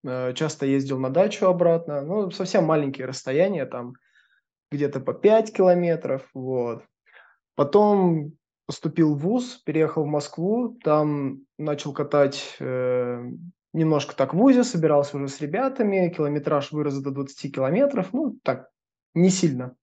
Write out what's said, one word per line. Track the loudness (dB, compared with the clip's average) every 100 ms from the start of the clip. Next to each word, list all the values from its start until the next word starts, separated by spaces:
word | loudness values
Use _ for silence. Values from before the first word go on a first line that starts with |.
э, | -8 -6 -6
часто | -4 -4 -2 -2
ездил | 0 -2 -4
на | -2
дачу | 2 2 2 0
обратно. | 4 2 2 -2 -8
Ну, | -4 -4 -4
совсем | -6 -2 0
маленькие | 2 2 0 -4 -10
расстояния, | -8 -4 2 2 0 -6
там | -8 -12 -16 _ _ _ _ _ _ _
где-то | -2 -2 -2
по | -6
пять | 2 4 4 2
километров, | 2 4 6 2 0 -2 -4 -6
вот. | -12 -4 -2 -2 -6 _ _ _ _ _ _ _ -2
Потом | 2 4 4 4 4 2 -4 -14 _ _ -16
поступил | -8 -6 2 2 2
в |
ВУЗ, | 0 -2 -4 -10
переехал | -4 0 0 0
в | -2
Москву, | -2 -4 -4 -2 -2 -2 -4
там | 0 2 2 0 -4 -8 _ _
начал | -6 -4 -6
катать, | -6 0 4 2 0 -12 -10
э, | -6 -4 0 0 -2 -6 -10 -12 -16 _ _
немножко | -2 2 2 -2 -2
так | 0
в | 4
вузе, | 6 6
собирался | 4 2 4 4 2 -4
уже | -8
с | -6
ребятами, | -6 -2 -4 0 0 2 0 0
километраж | -2 -2 0 -2 -2
вырос | -4 -2 -2
до | -4
двадцати | -6 -8 -8 -8
километров, | -2 0 2 2 0 -4
ну, | -4 -4 -4
так, | -4 -4 -8 _ _ _ _
не | 2 4
сильно. | 4 0 0 -8 -12